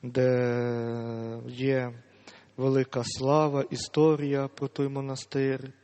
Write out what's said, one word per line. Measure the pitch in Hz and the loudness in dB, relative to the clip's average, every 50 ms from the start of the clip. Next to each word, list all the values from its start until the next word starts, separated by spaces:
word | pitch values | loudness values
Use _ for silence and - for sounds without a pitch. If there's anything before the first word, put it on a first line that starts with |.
| - | -10
де | 123 123 127 127 127 127 123 123 123 120 120 120 120 120 120 117 117 117 117 117 117 117 113 113 113 113 117 117 120 | -4 0 2 4 4 4 4 2 2 0 0 0 0 -2 -2 -2 -4 -4 -4 -6 -6 -6 -6 -6 -8 -8 -8 -10 -10
є | 123 123 127 135 135 131 127 123 120 120 - - _ - - - - - - _ _ - | -6 -2 0 2 2 2 0 -2 -6 -12 -18 -20 _ -20 -20 -20 -20 -20 -20 _ _ -2
велика | 127 135 135 135 131 - - 131 120 | 0 2 4 4 2 2 -2 -4 -4
слава, | - - - 131 135 143 156 156 151 143 139 135 - | -4 -4 -2 2 4 4 4 4 4 2 0 -2 -2
історія | - 120 - - - 151 151 160 156 143 147 143 139 139 135 135 | -4 -8 -8 -2 2 4 6 6 6 4 0 0 0 0 -2 -4
про | - - 143 135 | -4 -6 -6 -6
той | _ - 139 139 | _ -2 -2 -2
монастир. | 139 139 135 135 135 131 - _ - 139 135 135 131 135 131 131 135 _ | -2 -4 -6 -6 -6 -8 -10 _ -2 0 0 0 0 -2 -6 -12 -16 _